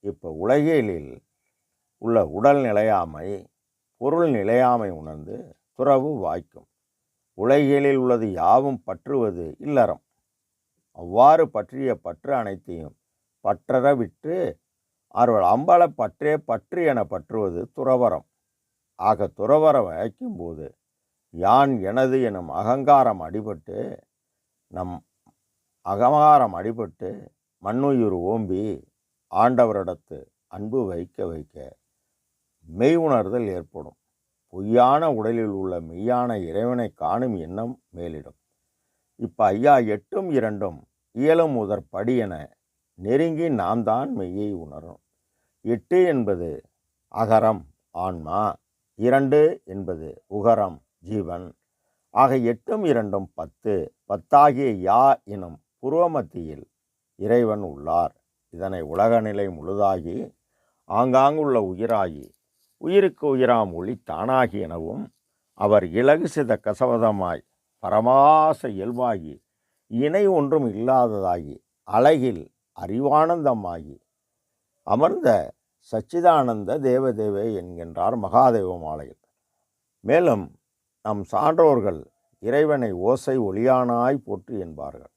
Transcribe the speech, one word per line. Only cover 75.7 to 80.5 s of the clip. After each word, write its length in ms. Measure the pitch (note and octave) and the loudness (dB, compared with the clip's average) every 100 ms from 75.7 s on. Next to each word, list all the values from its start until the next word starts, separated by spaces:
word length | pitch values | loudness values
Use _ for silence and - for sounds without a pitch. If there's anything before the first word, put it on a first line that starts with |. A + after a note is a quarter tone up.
| _ _ | _ _
சச்சிதானந்த 840 | A2 - E3+ F3 D#3+ B2+ A2 G2 D3 | -8 -4 2 4 4 2 -2 -4 -2
தேவதேவே 640 | C3+ B2+ C3+ A2 G#2+ G2+ A2+ | 2 2 0 -2 -4 -2 -4
என்கின்றார் 640 | G2+ F2 F2 E2+ - F#2+ A#2+ | -6 -8 -14 -12 -4 -2 -2
மகாதேவ 540 | G2 A#2 C3 A2+ F#2 F2+ | 0 4 4 2 -2 -6
மாலையில். 420 | D#2 D#2 C#2 - _ _ _ _ _ _ _ _ | -8 -10 -12 -20 _ _ _ _ _ _ _ _
மேலும் 420 | G2+ D#3 F3 G#2+ E2 | 0 2 4 0 -4